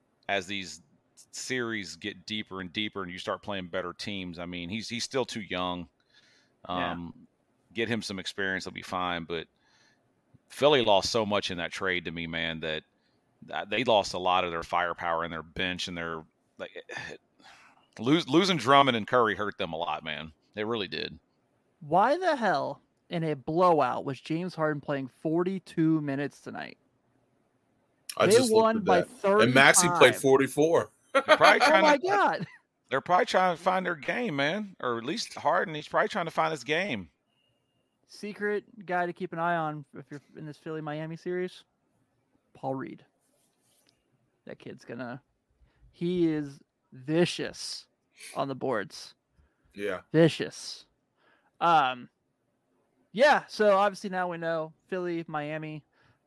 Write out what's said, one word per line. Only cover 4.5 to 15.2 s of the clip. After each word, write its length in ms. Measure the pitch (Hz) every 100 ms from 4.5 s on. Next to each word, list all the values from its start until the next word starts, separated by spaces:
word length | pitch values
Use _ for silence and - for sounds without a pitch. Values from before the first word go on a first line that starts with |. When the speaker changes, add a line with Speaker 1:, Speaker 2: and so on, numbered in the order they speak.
| 87 87
Speaker 1:
he's, 180 | 110 -
he's 160 | 117
still 220 | - 135 117
too 160 | 117
young. 460 | 90 90 90 87 87 _ _ _ _ _ _ _ -
Speaker 2:
Yeah. 220 | 90 87
Speaker 1:
Um, 220 | 87 85 - - _ _ _ _
get 160 | 101 113
him 120 | 113
some 180 | - 95
experience, 440 | - - 98 92 92
he'll 60 |
be 80 | 95
fine. 400 | - 92 90 85 80
But 220 | 85 - _ _ _ _ _ _ _ _ _ _
Philly 340 | - 143 143 110
lost 260 | 95 -
so 140 | 117 101
much 240 | 101 -
in 60 | 87
that 140 | 80
trade 340 | - 95 90 85
to 60 |
me, 160 | 85 82
man, 320 | 82 82 80
that, 220 | 80 78 - _ _ _ _ _ -
that 220 | 80 98
they 120 | 104
lost 300 | 127 107 92
a 60 | 92
lot 240 | 90 92 90
of 60 |
their 120 | 82
firepower 600 | 82 87 87 82 87 82